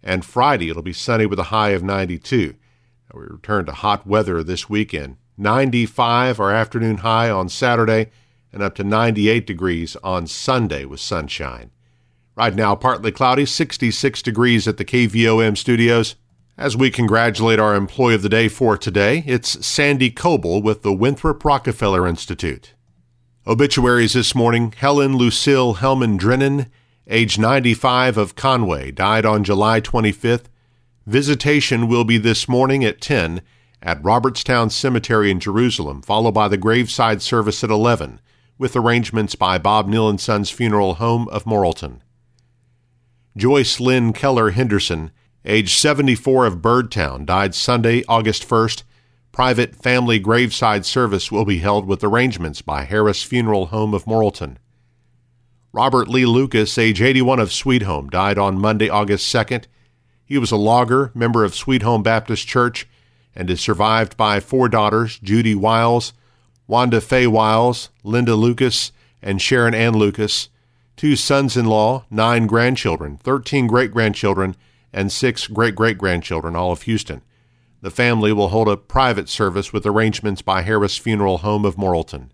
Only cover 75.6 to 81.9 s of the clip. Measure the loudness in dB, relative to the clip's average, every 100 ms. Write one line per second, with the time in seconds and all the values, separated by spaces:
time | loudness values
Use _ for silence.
75.6 | -2 2 0 0 -2 -2 -2 -6 -6 -4
76.6 | -4 -4 -4 -4 -4 -14 _ _ _ _
77.6 | _ _ -14 -2 0 2 2 2 2 2
78.6 | 0 0 _ 0 0 0 -6 -2 -2 -2
79.6 | -4 -4 -2 0 0 -2 -6 -6 -2 -2
80.6 | 0 0 0 -2 -4 0 0 0 -2 -2
81.6 | -2 -2 -2